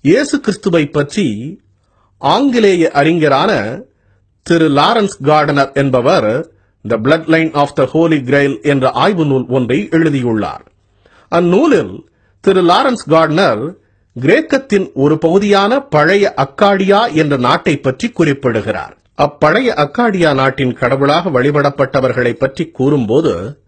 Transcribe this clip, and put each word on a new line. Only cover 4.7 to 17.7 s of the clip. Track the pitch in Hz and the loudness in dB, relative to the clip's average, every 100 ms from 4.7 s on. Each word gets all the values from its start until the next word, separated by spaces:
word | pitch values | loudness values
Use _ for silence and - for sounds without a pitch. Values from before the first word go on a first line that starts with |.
| 139 165 226 196 - | 2 2 0 -2 -2
கார்டனர் | 139 151 147 143 135 | 0 2 2 0 0
என்பவர் | 139 139 127 123 180 107 127 - _ _ _ 107 | 0 0 2 2 0 0 -4 -6 _ _ _ -6
The | 113 | -2
Bloodline | 117 160 160 160 160 | 0 0 2 0 0
of | 147 143 - | 0 -2 0
the | 131 | 0
Holy | 156 165 151 | 0 2 0
Grail | 123 139 139 120 | 0 0 0 -2
என்ற | 143 143 127 | -2 0 0
ஆய்வு | 120 160 185 151 | 0 -2 0 0
நூல் | 131 120 | 0 0
ஒன்றை | 127 117 139 208 | -2 0 -2 0
எழுதியுள்ளார். | 160 160 139 120 110 87 - _ _ _ _ _ _ _ | 0 0 0 -2 -2 -4 -10 _ _ _ _ _ _ _
அந்நூலில் | 170 175 185 320 208 101 95 - _ _ _ | 0 2 2 2 0 -2 -12 -20 _ _ _
திரு | - 185 | 0 2
லாரன்ஸ் | 170 190 269 240 - | 4 2 2 -2 0
கார்டனர் | 160 156 156 185 107 147 185 _ _ _ 120 | 2 2 2 0 -2 -6 -12 _ _ _ -4
கிரேக்கத்தின் | 135 247 311 269 269 202 185 | 0 0 0 -4 0 -2 -2
ஒரு | - 160 156 | -2 0 2
பகுதியான | 165 185 208 202 202 269 | 2 0 2 2 2 -2
பழைய | 269 151 151 202 196 - | 0 0 2 2 0 -2
அக்காடியா | 139 - 202 196 190 196 240 | -6 0 0 2 2 2 2
என்ற | 156 151 139 | 0 0 0
நாட்டை | 123 160 - | 0 0 0